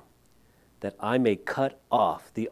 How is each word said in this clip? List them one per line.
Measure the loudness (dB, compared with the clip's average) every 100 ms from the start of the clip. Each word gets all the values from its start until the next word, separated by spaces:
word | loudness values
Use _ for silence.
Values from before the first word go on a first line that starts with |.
| -16 _ _ _ _ _ _ _
that | -12 -8
I | -2 2
may | 2 0
cut | -2 -2 -4 -4 _
off | 2 2 0 -8
the | -8 -6